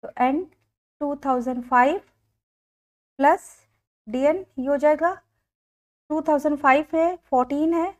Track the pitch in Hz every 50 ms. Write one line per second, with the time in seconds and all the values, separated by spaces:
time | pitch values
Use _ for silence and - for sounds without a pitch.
0 | - 220 - - 247 254 269 302 370 - _ _ _ _ _ _ _ _ _ _
1 | 294 285 285 285 - 277 262 247 240 254 254 247 240 247 269 247 247 269 320 403
2 | - _ _ _ _ _ _ _ _ _ _ _ _ _ _ _ _ _ _ _
3 | _ _ _ _ 269 294 330 392 - - - _ _ _ _ _ _ _ _ _
4 | _ - 214 254 269 285 320 381 381 _ _ - 254 262 285 285 262 302 302 302
5 | 311 339 381 381 _ _ _ _ _ _ _ _ _ _ _ _ _ _ _ _
6 | _ _ - 311 311 320 302 285 285 302 294 285 294 277 262 285 302 - - 320
7 | 330 339 370 349 _ _ - 254 247 247 277 285 302 320 339 339 330 370 392 _